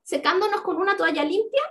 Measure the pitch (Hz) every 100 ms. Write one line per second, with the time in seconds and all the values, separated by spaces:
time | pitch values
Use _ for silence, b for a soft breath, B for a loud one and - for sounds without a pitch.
0 | - 277 294 370 415 415 370 320 381 392
1 | 330 294 302 381 440 539 622